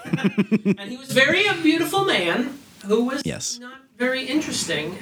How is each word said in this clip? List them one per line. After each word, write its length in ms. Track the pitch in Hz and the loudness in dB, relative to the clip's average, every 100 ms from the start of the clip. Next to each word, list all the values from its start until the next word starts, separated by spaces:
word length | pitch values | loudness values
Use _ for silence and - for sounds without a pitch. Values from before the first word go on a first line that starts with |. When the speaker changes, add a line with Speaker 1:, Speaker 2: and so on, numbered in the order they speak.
Speaker 1:
<laughs> 0 | - 165 208 - - 220 202 - | -4 -2 0 0 0 0 2 -2
Speaker 2:
and 20 | 202 | -4
he 60 | 254 | -12
was 160 | 262 | 0
very 340 | 254 285 359 403 | 2 4 4 2
a 80 | |
beautiful 500 | 349 311 330 311 392 | 2 2 2 2 2
man 540 | 381 202 170 190 294 - - - | 2 2 2 0 -2 -8 -18 -12
who 200 | 196 226 247 | 0 2 2
was 160 | 285 | 0
Speaker 1:
Yes. 340 | - - - 240 | -4 -6 -8 -8
Speaker 2:
not 220 | 247 254 _ - | -14 -20 _ -4
very 280 | 254 262 | -2 -2
interesting, 760 | 262 302 - 233 - 151 156 190 | -2 -2 -2 -4 -2 -4 -4 -8